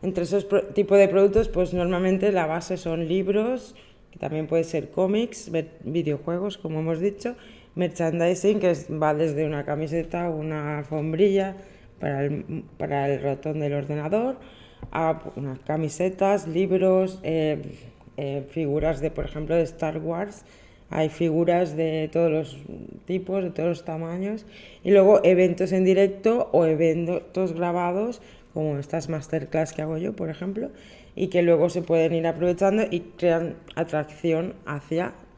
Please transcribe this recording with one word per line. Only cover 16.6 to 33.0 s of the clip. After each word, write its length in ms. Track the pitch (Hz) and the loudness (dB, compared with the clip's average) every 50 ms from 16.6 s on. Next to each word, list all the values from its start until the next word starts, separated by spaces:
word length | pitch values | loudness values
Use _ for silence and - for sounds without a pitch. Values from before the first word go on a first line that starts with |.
| 190 185 180 190 190 190 185 185 190 185 185 - - | 0 2 2 2 4 4 4 4 2 0 -2 -6 -6
eh, 400 | - 160 160 156 156 151 143 143 143 - - - - - - - - - - | -2 -2 0 0 0 0 -2 -6 -12 -14 -16 -20 -20 -20 -20 -20 -18 -10 -8
eh, 260 | 147 139 139 143 135 135 | -6 -4 -4 -6 -8 -6
figuras 500 | - 165 160 143 139 151 151 156 160 135 | -6 -4 -2 0 0 0 0 0 -2 0
de, 100 | 139 160 | -2 -4
por 140 | - - 147 | -4 -4 -8
ejemplo, 320 | 143 - 151 156 147 160 | -6 -6 -8 -4 0 2
de 60 | 170 160 | 2 2
Star 340 | 135 - - - 156 156 | 0 -2 -6 -6 -4 -4
Wars. 480 | 160 156 160 170 170 196 202 208 - - - - - - - - - - - | -4 -6 -4 -4 -4 -6 -8 -8 -16 -20 -20 -20 -20 -20 -20 -20 -20 -16 -8
Hay 180 | - - 160 156 | -2 0 0 0
figuras 680 | 151 - 165 165 151 160 170 170 170 175 185 165 151 151 | 0 0 0 2 2 2 2 4 4 2 2 0 0 -2
de 320 | 160 160 156 160 156 156 - | -2 -2 0 -2 -4 -2 0
todos 180 | 170 170 170 | 2 2 2
los 280 | 151 156 156 131 - - - - - - - - - - - | 2 0 -2 -4 -10 -16 -16 -16 -14 -14 -14 -16 -16 -18 -8
tipos, 360 | - 180 185 185 185 190 196 190 | -4 -4 -4 -4 -2 -4 -2 -2
de 60 | 180 - | -4 -4
todos 180 | - 156 170 | -2 -2 -2
los 140 | 170 170 - | -2 -2 -6
tamaños. 580 | - 160 160 165 165 170 180 190 202 214 220 - - - - - - - - - | -8 -8 -6 -6 -6 -6 -6 -4 -6 -6 -8 -10 -14 -20 -20 -20 -20 -20 -8 2
Y 80 | - | 6
luego 300 | 202 202 190 196 214 - 151 | 8 8 10 10 8 8 8
eventos 480 | 165 185 180 185 180 175 175 190 190 180 | 6 6 8 6 4 4 2 0 0 2
en 120 | 185 190 | 2 4
directo 680 | 185 190 185 196 196 196 196 - 220 226 240 - - - | 4 6 6 6 4 2 0 0 2 2 2 0 2 4
o 140 | 170 170 | 4 4
eventos 880 | 160 160 151 165 165 160 165 170 165 180 170 - - - 185 190 180 165 | 4 4 4 4 4 4 2 0 -2 -2 -4 -4 -6 -4 -2 -2 -2 -2
grabados, 680 | 165 175 175 175 175 175 175 175 190 214 240 240 - - - - - - - - | -2 -2 -2 0 0 0 0 0 -2 -2 -4 -6 -10 -14 -20 -20 -20 -20 -10 -6
como 260 | 160 156 156 147 139 | -4 -2 -2 -2 -4
estas 300 | 143 - - 165 151 - | -6 -4 -6 -6 -4 -4
masterclass 640 | 165 156 147 - - 160 151 - - 160 160 156 - | -6 -6 -6 -4 -4 -4 -4 -2 -2 -2 -2 -2 -4
que 100 | - 151 | -6 -6
hago 160 | 156 160 160 | -4 -4 -4
yo, 160 | 170 208 220 | -4 -6 -6
por 160 | 185 180 160 | -4 -6 -8
ejemplo, 400 | 156 - 180 190 196 214 240 285 - - - - - - - - - | -6 -6 -8 -8 -6 -6 -8 -8 -10 -16 -20 -20 -20 -20 -20 -18 -6
y 100 | - 185 | -4 -4
que 160 | 185 185 185 175 | 0 2 2 4
luego 280 | 170 170 160 160 175 | 6 6 6 4 2
se 120 | 170 175 165 | 0 -2 -2
pueden 320 | - 170 165 160 165 170 | 0 2 2 4 2 2
ir 100 | 165 160 | 0 0
aprovechando 600 | 165 165 165 170 180 175 175 190 196 196 214 220 - | 0 -2 0 0 0 0 2 2 2 4 2 0 0
y 120 | - 175 | -2 -4